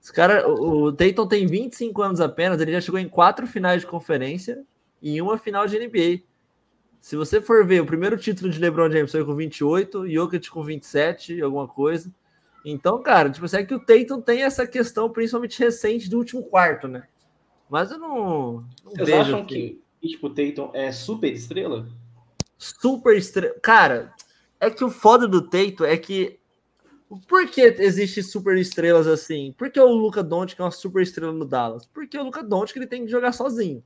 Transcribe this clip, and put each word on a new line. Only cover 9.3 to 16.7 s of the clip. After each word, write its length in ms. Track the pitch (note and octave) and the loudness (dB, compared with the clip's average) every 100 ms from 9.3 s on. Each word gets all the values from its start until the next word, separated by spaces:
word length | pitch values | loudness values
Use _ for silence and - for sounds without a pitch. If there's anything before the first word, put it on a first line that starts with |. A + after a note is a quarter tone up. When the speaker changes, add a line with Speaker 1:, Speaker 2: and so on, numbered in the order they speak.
| D3 | -4
Speaker 1:
vinte 220 | D#3+ - | -6 -2
e 60 | |
oito, 440 | D3 E3+ G3 G3 F#3 | 0 0 -2 -6 -4
Jokic 440 | D#3+ E3+ F3 - | -2 -2 -4 -8
com 120 | E3+ | -12
vinte 200 | D3+ D#3 | -10 -10
e 20 | - | -6
sete, 540 | D3 D3+ E3+ - E3+ | -2 0 -2 -10 -6
alguma 260 | D3 C#3 C3 | -4 -4 -8
coisa. 440 | - C#3+ E3 F3 - _ _ _ _ | -2 -2 -2 -8 -20 _ _ _ _
Então, 380 | D3 C#3+ F3 A#3 | -12 -4 -2 -2
cara, 300 | C4 G#3 C#3+ | 4 4 4
tipo, 160 | C3+ E3+ F#3+ | 0 -4 -4
é 80 | G3 | -4
que 80 | |
o 60 | C4 | -8
Tatum 420 | - A3+ A#3+ C4+ | 6 6 6 -6
tem 220 | A3+ A#3+ | -2 0
essa 240 | C4+ C#4 B3 | 0 -2 -6
questão, 420 | B3+ A#3 - A3+ | -2 -4 -2 -4
principalmente 480 | A3+ A3+ A#3 A#3+ - | -2 -4 -4 -6 0
recente, 480 | A#3+ A#3 G#3+ A3+ G3 | 0 0 -2 -4 -2
do 120 | A3+ | -4
último 240 | A#3+ B3 | -4 -8
quarto, 440 | - F#3 F3 | 0 4 4